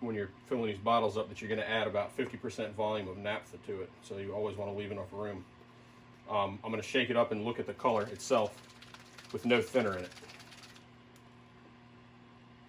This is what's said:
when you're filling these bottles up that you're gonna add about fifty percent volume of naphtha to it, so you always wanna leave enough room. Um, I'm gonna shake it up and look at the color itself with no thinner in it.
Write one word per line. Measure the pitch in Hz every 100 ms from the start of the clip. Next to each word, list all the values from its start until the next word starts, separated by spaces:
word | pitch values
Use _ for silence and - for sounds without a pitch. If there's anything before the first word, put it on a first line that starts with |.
when | 117
you're | 107 95 - -
filling | 123 110
these | 98
bottles | 110 117 107 107
up | 101
that | 101
you're | 110
gonna | 110
add | 107 110 107
about | 101 101
fifty | - 127 120
percent | 117 - 107 104
volume | 107 107 95
of | 95
naphtha | 101 107 - 110 -
to | 98
it, | 90 -
so | - 98
you | 98
always | 101 107 98
wanna | 101
leave | 101 101
enough | 98 92
room. | 98 104 95 - - - - - - - - -
Um, | 104 98 101
I'm | 113
gonna | 110
shake | - 131 120
it | 117
up | 117
and | 107 113
look | 113
at | -
the |
color | - 131 107
itself | 107 98 - 123 104 - - - - - - - -
with | - 120
no | 120
thinner | 107 131 107 92
in |
it. | 90 - - - - - - - - - - - - - - - - - - - - - - - - -